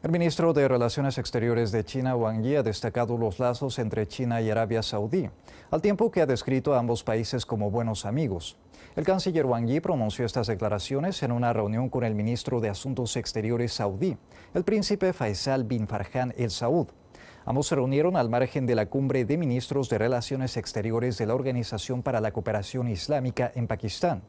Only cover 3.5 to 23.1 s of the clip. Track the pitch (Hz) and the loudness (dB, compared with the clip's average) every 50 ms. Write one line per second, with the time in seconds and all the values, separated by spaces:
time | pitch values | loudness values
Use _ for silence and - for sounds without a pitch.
3.5 | 120 - 139 135 117 - 117 107 - 110 107 - - - 127 120 117 117 113 110 | 0 0 -4 -4 -2 -2 -2 -2 0 -2 -2 -4 -4 -4 -2 0 0 0 2 2
4.5 | 107 113 113 104 113 113 110 - - 104 104 110 143 190 143 - - - - - | 2 2 0 2 0 -2 -2 -2 -2 -2 -2 0 0 0 -2 -2 -8 -14 -20 -20
5.5 | - - - - - 160 170 208 208 175 233 226 - 185 160 139 127 - - - | -20 -20 -6 -2 -2 0 2 2 2 2 2 2 4 2 2 4 2 0 0 0
6.5 | 135 131 - 147 139 127 120 117 117 110 - - 110 113 113 - - 123 - - | 0 2 2 2 2 2 2 2 0 0 0 -2 0 0 0 -2 -2 -4 -2 -2
7.5 | 123 107 104 101 98 117 117 113 107 95 - 101 113 147 160 117 92 85 - - | -2 -2 0 0 0 0 0 0 -2 -4 -4 -2 -2 0 0 -2 -2 -4 -6 -10
8.5 | - _ - - - - - - - - 156 190 185 190 - 190 165 165 139 131 | -14 _ -20 -20 -20 -20 -20 -8 -6 -2 2 2 2 2 2 0 2 2 2 2
9.5 | 123 120 117 113 131 160 - - 175 131 113 107 - - 123 110 - 131 110 104 | 2 2 2 2 0 0 0 0 0 0 0 -2 -2 -2 -2 -2 0 -2 0 0
10.5 | 110 98 113 104 104 101 - - 135 139 156 190 180 - 151 127 120 120 123 120 | -2 0 0 0 0 -2 -2 -4 -2 -2 -2 -2 -2 -2 -2 -2 0 0 0 2
11.5 | 117 110 107 101 110 113 127 127 - 131 120 113 110 104 104 110 123 117 - - | 2 2 0 0 0 0 -2 -2 -2 0 0 0 0 0 0 0 -2 -2 -2 -2
12.5 | 127 117 113 107 101 - - 135 131 123 123 110 - 123 110 - - 110 107 110 | -2 0 0 -2 -2 -4 -6 -6 -4 -2 -2 -2 -2 -4 -4 -4 -4 -2 -2 0
13.5 | 120 117 120 113 - - 113 101 95 95 160 190 131 - - - - - - - | 0 0 0 -2 -2 -2 -2 -2 -2 0 -2 -2 -2 -4 -12 -20 -20 -20 -20 -4
14.5 | - 175 175 - 220 214 196 - 208 202 190 185 180 - 123 107 101 - - 139 | -4 -2 0 2 2 2 2 0 0 2 2 0 0 0 -2 -2 -2 -2 0 0
15.5 | 135 135 123 107 127 113 107 101 117 98 98 - - 127 127 123 - - 123 110 | 0 0 0 0 -2 -2 -2 -2 -2 -4 -6 -2 -2 -2 -2 -2 -2 -2 -2 -2
16.5 | - - 120 117 147 175 151 - - - - - - - - - - - - - | -2 -2 0 2 2 2 0 -2 -8 -20 -20 -20 -20 -20 -20 -20 -20 -12 -6 -2
17.5 | 127 139 143 - 165 143 127 131 135 143 156 180 185 165 123 113 117 123 131 123 | 0 0 0 2 2 2 2 2 2 4 4 4 4 2 2 2 2 2 0 2
18.5 | - 147 127 120 120 113 107 - - 139 135 131 131 131 120 101 143 170 170 131 | 0 0 2 2 2 2 2 0 0 0 0 2 2 0 2 2 0 0 2 0
19.5 | 120 127 123 - 147 139 131 - 117 107 110 120 127 120 120 - 139 131 131 123 | 0 0 -2 0 0 -2 0 0 0 2 2 2 2 0 -2 -2 -4 -2 -2 -2
20.5 | - 117 - - - 110 104 113 113 117 120 127 113 - 117 104 117 131 131 135 | -4 -4 -6 -4 -4 -4 -2 0 0 0 0 0 0 0 0 0 0 0 0 0
21.5 | 123 123 113 - 120 104 - - 127 123 120 139 123 110 110 110 95 113 90 113 | -2 -2 -2 -4 -6 -6 -4 -4 -4 -2 -2 0 0 0 0 0 -2 -2 -2 -2
22.5 | 104 104 98 - - 127 120 120 107 - - - | -2 -2 -2 -4 -4 -4 -2 -2 -2 -4 -2 -2